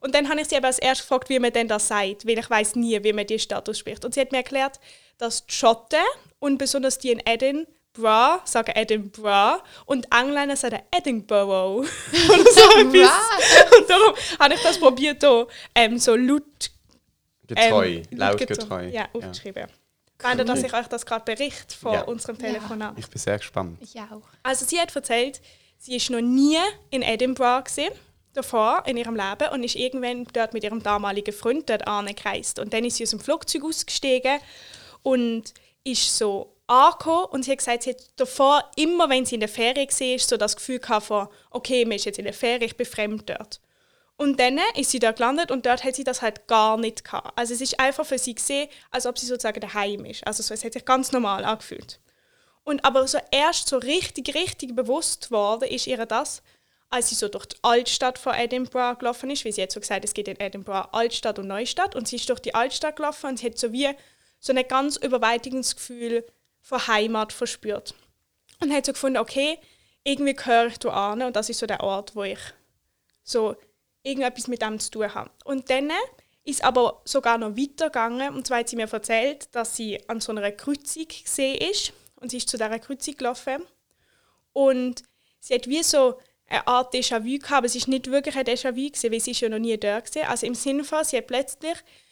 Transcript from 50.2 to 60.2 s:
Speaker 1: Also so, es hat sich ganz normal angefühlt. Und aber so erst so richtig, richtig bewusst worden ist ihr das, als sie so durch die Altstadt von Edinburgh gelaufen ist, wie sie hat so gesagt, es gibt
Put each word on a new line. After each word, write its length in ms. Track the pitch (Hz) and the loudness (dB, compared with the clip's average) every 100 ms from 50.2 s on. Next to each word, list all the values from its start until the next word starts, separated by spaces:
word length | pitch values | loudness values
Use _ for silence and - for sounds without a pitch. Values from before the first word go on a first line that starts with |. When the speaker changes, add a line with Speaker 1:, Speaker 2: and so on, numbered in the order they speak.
| - | -8
Speaker 1:
Also 160 | 214 | -6
so, 100 | - | -6
es 100 | 220 | -8
hat 120 | 233 | -10
sich 100 | 247 | -10
ganz 260 | - 262 262 | 0 2 2
normal 320 | 254 220 196 | -2 0 -2
angefühlt. 560 | 202 220 - - - - _ _ _ _ _ _ | -2 -4 -8 -16 -16 -20 _ _ _ _ _ _
Und 220 | - 294 | -6 0
aber 240 | 269 262 262 | 2 2 0
so 80 | - - | -2 -2
erst 380 | 269 302 339 - | 0 2 0 -2
so 100 | 269 | -4
richtig, 560 | 233 330 - - 254 | -2 -2 -2 -8 -6
richtig 420 | 285 359 - 254 240 | -4 -6 -8 -10 -6
bewusst 540 | 226 277 330 - - | -2 -2 -2 -6 -4
worden 400 | 220 202 226 262 | -2 0 -2 -4
ist 160 | 254 - | -6 -6
ihr 180 | 254 | -6
das, 380 | 226 220 294 - _ _ _ _ _ | -4 -4 -4 -10 _ _ _ _ _
als 180 | 247 240 | -4 -2
sie 60 | |
so 140 | - 208 | -2 -6
durch 180 | 208 - | -8 -14
die 100 | - | -4
Altstadt 560 | 233 240 247 - 254 254 | 2 2 2 -2 -2 -2
von 160 | - | -6
Edinburgh 640 | - 240 247 254 254 247 240 | -4 -2 -4 -6 -2 -4 -2
gelaufen 320 | 240 240 262 | -6 -6 -8
ist, 160 | 277 233 | -8 -6
wie 60 | |
sie 100 | 196 | -6
hat 100 | 190 | -6
so 80 | 202 | -6
gesagt, 240 | - 196 | -6 -6
es 80 | 208 | -6
gibt 160 | - | -8